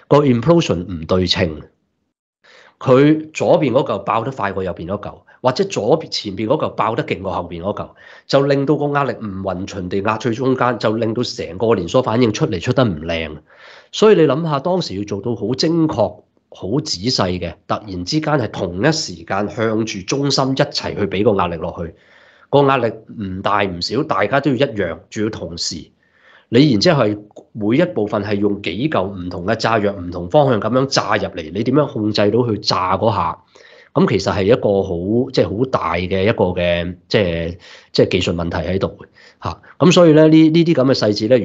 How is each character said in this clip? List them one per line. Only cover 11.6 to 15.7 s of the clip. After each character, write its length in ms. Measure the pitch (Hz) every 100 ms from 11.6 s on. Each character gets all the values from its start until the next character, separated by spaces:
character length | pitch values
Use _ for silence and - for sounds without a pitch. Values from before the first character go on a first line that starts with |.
| 110
連 140 | 98 82
鎖 140 | 131
反 200 | - 123
應 100 | 120
出 160 | - 151
嚟 120 | 90
出 120 | 127
得 120 | 127 120
唔 160 | 78
靚。 360 | 80 82 78 76 - - - - _
所 200 | - 214
以 40 | 180
你 60 |
諗 220 | 151 135 165
吓， 100 | 139
當 220 | 175 185
時 140 | - 95
要 80 |
做 180 | 101 98
到 140 | 120 117
好 180 | 104
精 340 | 127 160